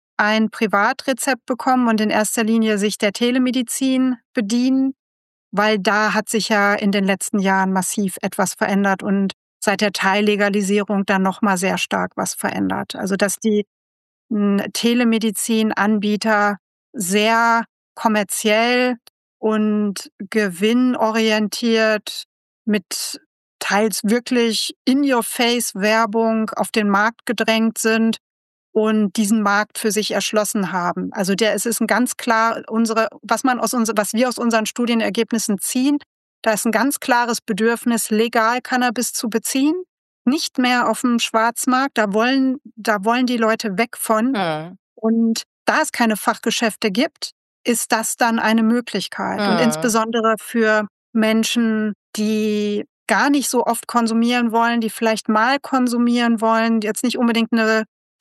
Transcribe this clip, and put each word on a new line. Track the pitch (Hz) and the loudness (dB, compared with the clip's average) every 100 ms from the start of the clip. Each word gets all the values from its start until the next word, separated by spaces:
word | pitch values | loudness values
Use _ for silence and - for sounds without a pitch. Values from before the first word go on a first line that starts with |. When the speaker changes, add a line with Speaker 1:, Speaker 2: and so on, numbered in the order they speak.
| _ - | _ -2
Speaker 1:
ein | 214 220 220 | 0 2 0
Privatrezept | - 214 202 220 262 - 247 285 247 - | 0 0 2 0 0 -4 -2 -2 -4 -4
bekommen | 240 269 254 240 | -4 0 2 2
und | 220 | 2
in | 214 | 0
erster | - 208 - | 0 -2 -2
Linie | 220 226 220 208 | 0 2 2 0
sich | 208 - | -2 0
der | 208 | -2
Telemedizin | - 240 254 254 254 240 - 262 262 262 247 _ | 0 0 2 0 0 -4 -2 0 2 0 -2 _
bedienen, | 254 202 240 262 262 269 - _ _ _ _ _ | -4 0 0 2 2 0 -4 _ _ _ _ _
weil | 196 214 214 | 0 2 2
da | 196 208 214 | 2 2 2
hat | 214 208 | 0 -2
sich | 220 - | -4 0
ja | 208 202 | 2 2
in | 208 202 | 2 0
den | 202 | 0
letzten | 196 190 - 208 | 0 0 -2 0
Jahren | 190 190 190 | 2 2 2
massiv | 190 185 - 196 - | 0 -2 -2 -4 -4
etwas | 190 - 185 | -6 -2 -4
verändert | - 208 202 202 190 | -2 -2 0 0 0
und | 208 196 196 - _ _ | 0 0 -2 -6 _ _
seit | - 196 | -4 0
der | 208 | -2
Teillegalisierung | - 190 208 214 202 202 202 190 208 202 196 196 | 0 0 2 2 2 2 0 2 0 2 0 2
dann | 190 | 2
noch | 190 190 | 0 0
mal | 208 185 | 0 0
sehr | 185 180 | 0 -2
stark | - 190 180 - | -2 -2 -4 -4
was | - | -6
verändert. | - 208 196 190 196 - - | -4 -6 -2 -2 -4 -6 -8
Also, | 190 196 | -6 -2
dass | 202 - | -2 -2
die, | 220 208 - _ _ _ _ _ _ | 0 0 -2 _ _ _ _ _ _
mm, | 214 202 202 - | -2 0 0 -2
Telemedizinanbieter | - 233 240 233 226 220 196 - 220 220 - 202 214 208 208 220 208 208 202 _ _ _ | -2 0 2 2 2 0 -2 -2 0 0 0 0 0 0 -2 0 2 2 -2 _ _ _
sehr | 262 175 208 214 226 233 233 226 _ _ | -8 -2 0 2 2 2 2 -2 _ _
kommerziell | - 226 214 196 - 214 214 240 247 254 240 - _ _ _ | -4 0 0 -2 -2 2 2 2 2 0 -2 -10 _ _ _
und | 220 214 214 208 208 185 - - | -2 0 0 0 -2 -4 -12 -16
gewinnorientiert | 190 220 202 170 214 240 254 247 220 226 220 214 208 - 240 226 220 214 - - - _ _ _ | -4 -2 -2 0 0 2 2 2 0 2 2 2 0 -2 0 2 2 0 -4 -12 -14 _ _ _
mit | - 208 - - - - _ _ _ _ | -2 -2 -2 -8 -8 -12 _ _ _ _
teils | - 196 220 - | -2 0 0 -2
wirklich | 202 240 - 247 233 208 - - | -2 -2 0 0 0 -2 -6 -4
In-Your-Face-Werbung | - 262 285 247 - - 240 240 - 190 214 220 226 226 226 220 220 | 0 0 2 0 -2 -2 0 0 -4 -2 0 2 2 0 0 0 -2
auf | - 196 | -4 -4
den | 226 208 | 0 2
Markt | 196 220 - - | 2 2 -2 -6
gedrängt | 226 220 226 226 - | -2 0 2 0 0
sind | 226 220 226 - _ _ _ _ _ | 0 2 0 -2 _ _ _ _ _
und | 220 220 214 202 226 | 0 2 2 0 0
diesen | 202 220 | 2 2
Markt | 202 202 214 - | 2 0 -2 -4
für | 214 | -2
sich | 202 202 | -2 -2
erschlossen | 196 - 214 202 214 180 | -2 0 -2 0 -2 -2
haben. | 185 175 185 180 | -2 -4 -4 -6
Also | - 185 | -4 -2
der, | 196 214 | 0 0
es | 196 240 | 0 -2
ist | 226 | -2
ein | 226 | 0
ganz | 214 247 - | 0 0 -4
klar | 247 226 226 - - | 0 2 2 -2 -4
unsere, | 220 226 226 220 - | -2 0 0 -2 -6
was | 202 226 | -4 -2
man | 262 240 | 0 0
aus | 233 | -2
unser-, | 247 220 214 | 0 0 0
was | 202 | 0
wir | 220 254 | 0 0
aus | 233 | 0
unseren | 240 220 214 | 0 0 0
Studienergebnissen | - 233 226 208 214 226 226 - 196 | -2 0 0 0 -2 -2 -2 -2 -4
ziehen, | - 254 277 294 - _ _ _ | -2 0 2 0 -4 _ _ _
da | 226 | -2
ist | 208 233 | 0 0
ein | |
ganz | 214 269 - | 0 0 -2
klares | - 240 240 220 | 0 2 2 -2
Bedürfnis, | - 196 226 233 240 233 - | -4 0 0 0 0 -2 0
legal | 214 233 233 220 247 | 0 2 2 0 0
Cannabis | - 254 240 220 233 | -2 -2 0 -2 -4
zu | - 226 | -4 -4
beziehen, | 220 - 269 294 359 370 _ _ _ | -4 -2 0 2 0 -6 _ _ _
nicht | 240 320 - - | 0 0 -2 -2
mehr | 247 247 226 | 2 2 0
auf | 214 | 0
dem | 247 233 | 0 0
Schwarzmarkt. | - 226 233 - - 254 277 - | 0 0 0 0 0 0 0 0
Da | 208 | 0
wollen, | 214 240 269 262 262 - - | 2 2 2 0 -2 -10 -6
da | 202 208 | -2 0
wollen | 208 247 247 | 0 2 0
die | 247 | 2
Leute | 220 220 226 185 | 0 0 -2 -2
weg | 240 - | -4 -4
von. | - 220 247 | -2 0 2
Speaker 2:
Mhm. | 226 170 156 165 190 _ | 0 -2 -4 -8 -16 _
Speaker 1:
Und | - 220 226 226 226 - _ - | -4 0 2 2 0 -6 _ -2
da | 240 | 0
es | 311 | 0
keine | - 233 208 | 0 0 2
Fachgeschäfte | - 208 240 - 226 - 220 | -2 -2 -2 -2 -2 -2 -2
gibt, | 190 311 - - - _ _ - | 0 -2 -4 -14 -16 _ _ -4
ist | 233 - | -2 0
das | 226 226 - | -2 -2 -2
dann | 233 226 | 0 2
eine | 214 226 | 2 2
Möglichkeit. | 220 240 240 196 - - 196 190 | 2 0 -2 -6 -6 -8 -6 -2
Und | 202 | 0
Speaker 2:
Mhm. | 226 | 2
Speaker 1:
insbesondere | 233 - 233 226 220 233 220 214 | 0 0 0 0 0 0 0 -2
für | - 233 220 214 208 _ _ | -2 0 2 2 -2 _ _
Menschen, | 226 220 220 226 240 226 214 214 196 _ - | 0 2 2 0 0 0 0 -4 -6 _ -4
die | 214 214 214 208 208 208 - _ - | -2 0 0 0 -2 -4 -6 _ -2
gar | 202 269 | 0 2
nicht | 285 - | 2 2
so | 247 | 0
oft | - 233 - | 0 -2 -2
konsumieren | 240 226 226 233 247 233 | 0 2 2 2 2 0
wollen, | 226 233 233 | 2 2 0
die | 214 | -2
vielleicht | - 226 214 - | -2 0 0 0
mal | 214 233 277 | 2 2 0
konsumieren | - 262 247 240 240 240 233 226 | 0 0 0 2 2 2 2 2
wollen, | 226 226 226 226 | 2 2 2 0
die | 208 | 0
jetzt | 208 | -2
nicht | 247 240 | -2 0
unbedingt | 233 226 226 | 0 0 0
eine | 226 220 220 220 _ _ _ | 2 2 0 -2 _ _ _